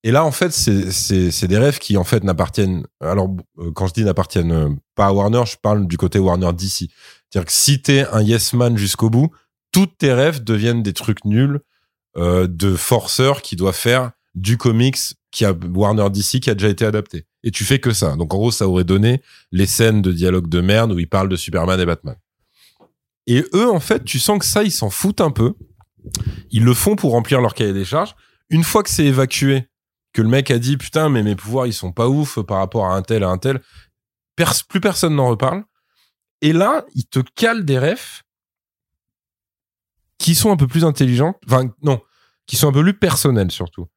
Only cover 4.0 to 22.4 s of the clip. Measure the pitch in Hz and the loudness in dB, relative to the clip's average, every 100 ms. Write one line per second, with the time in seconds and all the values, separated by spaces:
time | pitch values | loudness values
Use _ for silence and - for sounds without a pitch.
4 | 104 87 92 95 82 82 76 71 _ - | 0 0 -2 0 0 0 0 -4 _ 0
5 | 101 98 101 120 117 - 107 104 95 82 | 2 2 2 0 0 -2 0 0 0 0
6 | 92 104 95 90 90 85 98 - 87 _ | 0 2 2 2 0 -2 -4 -6 -10 _
7 | - - _ 101 85 - - 139 - 139 | -20 -20 _ -6 -2 0 2 0 2 2
8 | 139 110 107 117 - 120 120 113 101 - | 2 0 2 2 0 0 0 0 -2 0
9 | 110 117 156 _ _ _ _ 180 190 _ | 2 2 0 _ _ _ _ 0 0 _
10 | 143 123 147 151 110 110 113 120 104 - | 0 2 2 0 -2 0 2 0 -2 -4
11 | - 107 101 107 139 143 _ _ _ _ | -4 -4 0 2 2 -2 _ _ _ _
12 | _ - 87 90 92 85 98 90 - 120 | _ -4 0 2 2 0 0 0 0 0
13 | - - 131 135 - 87 95 90 117 123 | 0 0 0 0 -6 -4 -4 -2 0 0
14 | 127 - _ 90 92 117 123 113 127 135 | -2 -10 _ -8 -2 0 2 2 2 0
15 | - - _ - 104 87 87 90 101 107 | -8 -10 _ -2 0 0 -4 0 0 2
16 | 101 98 101 131 127 101 104 98 110 107 | 0 0 -2 -2 -2 0 0 0 0 -2
17 | - 85 - _ 120 - 101 135 123 104 | -6 -12 -16 _ -8 -6 0 0 0 0
18 | 80 71 82 98 117 110 98 90 87 95 | -2 -2 -4 0 -2 0 0 0 2 2
19 | 110 131 _ _ _ 90 98 - 113 107 | 2 0 _ _ _ -2 0 2 2 4
20 | 92 85 90 92 85 87 90 107 117 90 | 2 0 2 0 0 0 2 2 2 -2
21 | 82 98 95 90 - 87 85 92 87 82 | 0 0 0 -4 -4 -4 0 0 0 -2
22 | - 60 _ _ | -8 -16 _ _